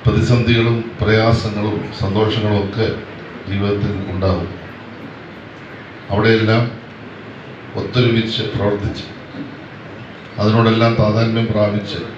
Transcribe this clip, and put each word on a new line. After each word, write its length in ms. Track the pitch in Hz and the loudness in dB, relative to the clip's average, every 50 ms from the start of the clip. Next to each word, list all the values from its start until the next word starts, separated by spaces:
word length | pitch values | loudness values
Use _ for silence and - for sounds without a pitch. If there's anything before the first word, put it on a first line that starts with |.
| - | 4
പ്രതിസന്ധികളും 720 | 120 107 104 - - 123 120 117 113 117 117 113 117 117 113 - - - - | 4 4 4 4 4 4 4 6 4 4 4 4 4 2 0 0 -4 -4 -2
പ്രയാസങ്ങളും 760 | 101 104 110 110 110 117 117 117 - 110 101 104 104 104 107 - - - - - | 2 4 4 6 6 6 4 4 2 -2 -2 0 -2 -2 -2 -2 -4 -6 -6 -4
സന്തോഷങ്ങളും 580 | - 98 98 107 107 107 110 110 104 107 104 101 95 | -2 0 2 2 2 2 2 2 2 2 2 2 0
ഒക്കെ 220 | 95 - 113 113 113 104 - - - - - - - - - - 95 | 0 0 0 0 0 0 -4 -8 -12 -14 -14 -14 -14 -14 -14 -8 -4
ജീവിതത്തിൽ 480 | 98 98 101 101 101 101 101 104 101 95 95 95 92 | -2 0 0 0 2 0 0 -2 -2 -2 -4 -4 -4
ഉണ്ടാവും. 340 | 92 98 95 90 82 80 - - - - - - - - - - - - - - - - - - - - - - - - - - - - - - - - - | 0 0 2 0 0 -2 -6 -8 -12 -14 -14 -16 -16 -16 -16 -16 -14 -14 -14 -14 -14 -16 -16 -16 -16 -16 -16 -16 -16 -16 -16 -16 -16 -16 -16 -16 -16 -8 -2
അവിടെയെല്ലാം 520 | 98 101 110 110 113 110 107 107 110 113 120 123 - - - - - - - - - - - - - - - - - - - - - 101 | 0 2 6 6 6 6 6 4 4 4 4 0 -2 -10 -14 -16 -16 -16 -16 -16 -16 -16 -16 -16 -16 -16 -16 -16 -16 -16 -16 -10 -8 -6
ഒത്തൊരുമിച്ച് 640 | 95 92 - 127 123 113 113 113 107 110 - - 110 - - | -6 -2 2 2 4 4 4 2 2 0 -2 -4 -4 -4 -2
പ്രവർത്തിച്ച് 540 | - 98 104 101 98 101 - - - - - - - - - - - 139 - - - - - - - - - - - - - - - - - - - | 0 0 0 0 0 -2 -4 -4 -6 -10 -12 -14 -16 -16 -14 -12 -12 -12 -12 -12 -14 -16 -16 -16 -16 -16 -16 -16 -16 -16 -16 -16 -16 -16 -12 -4 0
അതിനോടെല്ലാം 520 | 107 107 110 113 113 113 110 110 113 113 113 113 | 2 4 6 6 6 6 6 6 4 4 4 4
താതാത്മ്യം 480 | 107 107 107 113 113 113 113 113 113 110 104 | 4 4 4 4 2 2 2 0 0 0 2
പ്രാപിച്ച് 460 | 107 104 104 101 104 101 - - 87 85 - - | 2 2 2 2 0 -4 -4 -6 -6 -6 -8 -10